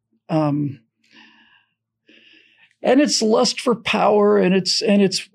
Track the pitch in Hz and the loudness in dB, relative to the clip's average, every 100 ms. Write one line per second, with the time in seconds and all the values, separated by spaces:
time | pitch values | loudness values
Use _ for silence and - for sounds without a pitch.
0 | _ _ - 160 151 143 143 - _ _ | _ _ -6 -2 -2 -2 -6 -10 _ _
1 | _ - - _ _ 880 _ _ _ _ | _ -20 -20 _ _ _ _ _ _ _
2 | _ _ _ - _ _ _ _ - 254 | _ _ _ -20 _ _ _ _ 0 2
3 | 294 - 220 233 233 - 262 233 - 214 | 2 0 0 0 0 -2 -4 -4 -4 -2
4 | 190 208 202 208 185 190 185 - 214 202 | 2 2 2 2 2 0 -2 -2 0 2
5 | 196 190 - | 2 -2 -8